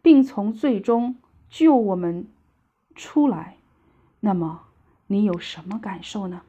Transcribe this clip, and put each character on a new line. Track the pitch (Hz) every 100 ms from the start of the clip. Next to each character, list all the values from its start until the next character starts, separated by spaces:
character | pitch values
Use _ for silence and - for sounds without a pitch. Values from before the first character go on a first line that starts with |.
并 | 330 285
从 | 269 - 208
最 | 220 294 214
终 | 220 233 240 247 _ _ _
救 | - 320 262
我 | 208 180
们 | 175 170 - _ _ _ _ _ _ -
出 | - 302 285
来， | 175 - - _ _ _ _ _ _
那 | 208
么 | 185 160 165 _ _ _ _ _
你 | 202
有 | 208 175
什 | - - 180
么 | 214
感 | 208 175
受 | - 214 190
呢？ | 175